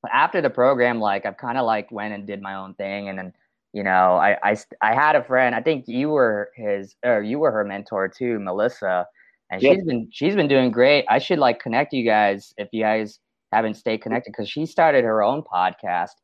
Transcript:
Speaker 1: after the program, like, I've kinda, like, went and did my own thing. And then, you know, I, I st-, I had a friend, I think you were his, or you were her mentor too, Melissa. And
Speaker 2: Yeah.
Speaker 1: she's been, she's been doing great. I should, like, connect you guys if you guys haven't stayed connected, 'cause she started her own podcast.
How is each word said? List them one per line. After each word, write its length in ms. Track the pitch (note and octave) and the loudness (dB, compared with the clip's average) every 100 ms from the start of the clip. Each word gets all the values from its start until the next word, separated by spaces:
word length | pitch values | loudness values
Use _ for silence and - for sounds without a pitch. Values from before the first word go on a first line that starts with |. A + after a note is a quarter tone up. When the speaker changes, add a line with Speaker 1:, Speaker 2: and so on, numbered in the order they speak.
| - | 0
Speaker 1:
after 300 | B2+ E3 F#3+ | 0 2 0
the 80 | C#3+ | -2
program, 500 | A#2+ B2+ C3+ B2 A#2 | 2 2 4 2 2
like, 260 | G#2 G2 G2+ | 0 -2 -4
I've 120 | G2 | -8
kinda, 240 | B2 B2+ | -6 -2
like, 280 | A#2+ A2 G2+ | 0 -2 -4
went 220 | A2 G#2+ | -10 -8
and 120 | G2+ G2+ | -10 -10
did 140 | G2+ | -12
my 140 | G2 G2 | -10 -12
own 200 | F#2+ - | -14 -10
thing. 340 | G2 G2+ G2 | -8 -8 -8
And 80 | F#2+ | -10
then, 160 | F#2 _ _ _ _ | -12 _ _ _ _
you 100 | - | -6
know, 320 | G2 F#2 F#2 F2+ | 0 4 4 4
I, 220 | G2 G2+ | 2 2
I 100 | G2+ | 0
st-, 240 | G#2 - - | -2 -6 -2
I 120 | G#2+ A#2+ | 0 2
had 200 | D3+ D3+ | 2 2
a 80 | |
friend, 300 | A#2+ B2+ B2 | 2 2 2
I 80 | A#2 | 2
think 260 | B2+ D3 B2+ | -2 -2 -4
you 220 | B2 D3 | -4 0
were 420 | D3+ A#2+ G#2 G#2 - | 2 2 0 -4 -8
his, 400 | G#2+ G2+ G2 _ B2+ | -4 -4 -6 _ 0
or 160 | A2 | 0
you 180 | G#2+ C#3 | 0 0
were 120 | D3+ | 0
her 120 | A2 G#2 | 0 -4
mentor 420 | G2 G2 G2+ F#2+ | -6 -6 -4 -4
too, 320 | - B2 A2 | -4 -4 -4
Melissa. 680 | G2 F#2+ A2+ - G2 F2+ F2 _ _ _ _ | -4 -2 -2 -2 -2 -2 -4 _ _ _ _
And 100 | F#2+ | 0
Speaker 2:
Yeah. 120 | C3 | 2
Speaker 1:
she's 100 | F#3+ | 4
been, 240 | E3+ B2 A2+ | 2 -4 -6
she's 240 | - D3+ G3+ | -4 -2 0
been 120 | D3 | 2
doing 240 | C3+ B2+ | 2 2
great. 340 | A2+ B2+ D3 - | 4 4 4 2
I 80 | A#2+ | 0
should, 200 | - E3+ | 2 2
like, 200 | C3 A#2 | 2 0
connect 340 | B2 A#2 D3 | -2 -2 -2
you 120 | C3+ A2+ | -2 2
guys 480 | G#2+ G#2 G2+ - - | 4 2 0 -8 -14
if 120 | G#2 | -8
you 120 | A2 | -2
guys 360 | G#2+ A2 G#2+ - _ _ _ | 0 0 -4 -12 _ _ _
haven't 220 | A2 A2+ G#2+ | -2 -2 -4
stayed 260 | - A2 | -6 -6
connected, 320 | A2+ A#2 G#2+ G2+ | -4 -6 -6 -10
'cause 120 | G2+ | -10
she 160 | D3 D#3+ | -6 -4
started 380 | - D#3+ C#3 | 2 4 4
her 180 | A#2 A2 | 2 2
own 220 | G#2 B2+ | 2 0
podcast. 680 | - F2+ F#2 F#2 G2 F2 F2 _ | -4 -2 -2 -2 -6 -4 -4 _